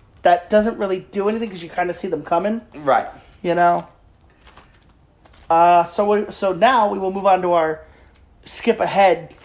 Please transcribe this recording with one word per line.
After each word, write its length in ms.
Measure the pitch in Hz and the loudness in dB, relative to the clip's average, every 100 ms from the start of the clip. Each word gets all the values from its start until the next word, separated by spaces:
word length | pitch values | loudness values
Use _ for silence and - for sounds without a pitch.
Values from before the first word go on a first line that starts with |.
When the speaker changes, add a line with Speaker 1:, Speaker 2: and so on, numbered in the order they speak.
| _ _ | _ _
Speaker 1:
that 280 | 180 175 - | 0 0 2
doesn't 280 | 214 214 226 | 0 0 -4
really 220 | 196 190 | -4 -6
do 280 | - 202 196 | -6 -4 -4
anything 200 | 226 226 | -4 -6
'cause 120 | 185 | -10
you 60 | 165 | -12
kinda 240 | - 180 | -6 -6
see 140 | 175 190 | -4 -6
them 140 | 156 | -8
coming. 360 | 151 175 196 226 - | -2 -2 0 -6 -10
Speaker 2:
Right. 320 | 147 143 117 - - - _ | -10 0 0 -2 -16 -20 _
Speaker 1:
You 120 | 180 | -4
know? 320 | 170 175 175 - _ _ _ _ _ - - - _ _ _ _ _ _ - - | 2 2 0 -4 _ _ _ _ _ -20 -20 -20 _ _ _ _ _ _ -18 0
Uh, 340 | 165 175 175 | 4 6 4
so 200 | 170 - | 2 -2
we, 260 | 208 208 208 | 0 0 -2
so 200 | - 196 | -4 -4
now 360 | 175 226 254 208 | 2 2 2 0
we 100 | 202 | -2
will 140 | 190 | -4
move 140 | 190 196 | -2 2
on 140 | 185 | 2
to 100 | 180 | 2
our 300 | 170 160 156 - - _ _ _ _ | 0 0 -4 -12 -20 _ _ _ _
skip 360 | - - - - | -16 -8 -2 -2
ahead 540 | - 190 196 - 156 - | 0 4 4 4 -4 -20